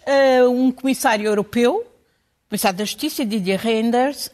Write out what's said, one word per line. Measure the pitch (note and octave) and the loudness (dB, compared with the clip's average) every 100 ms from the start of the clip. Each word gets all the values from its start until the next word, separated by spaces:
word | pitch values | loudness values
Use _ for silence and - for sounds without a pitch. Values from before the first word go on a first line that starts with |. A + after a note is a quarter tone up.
eh, | - C#4 C4+ B3+ | 0 2 4 6
um | B3 B3 C4 | 4 4 0
comissário | B3+ C4+ C4 B3 A3 G#3+ | 0 -2 0 0 0 0
europeu, | G#3 G3+ A#3+ A#3+ G4 | -2 -2 0 0 0
o | A#4+ _ _ _ _ _ _ | -6 _ _ _ _ _ _
comissário | G#3 G#3 F#3 | -4 -2 -2
da | |
Justiça, | G#3 - D4+ D#4+ | -6 -6 -6 -4
Didier | A#3 A3 F3+ F#3+ | -4 -4 -2 -2
Reynders, | A3+ A3+ A3+ A#3+ C4 C4+ - | -2 -2 0 0 0 -4 -8